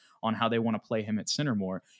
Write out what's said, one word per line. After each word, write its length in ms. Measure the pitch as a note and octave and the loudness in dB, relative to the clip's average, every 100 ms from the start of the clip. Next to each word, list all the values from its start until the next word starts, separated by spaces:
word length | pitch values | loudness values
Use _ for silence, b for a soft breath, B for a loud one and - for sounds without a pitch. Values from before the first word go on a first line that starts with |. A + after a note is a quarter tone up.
| b b | b b
on 120 | A2 | -2
how 140 | G#2+ A#2 | 2 2
they 100 | A2+ | 2
wanna 200 | A2+ G#2+ | 2 -2
play 240 | - A2+ | -2 -2
him 160 | G#2+ G#2+ | 0 -2
at 100 | - | -2
center 260 | - D3 | -2 0
more. 280 | G#2 F#2+ F#2 b b | 0 -2 -4 b b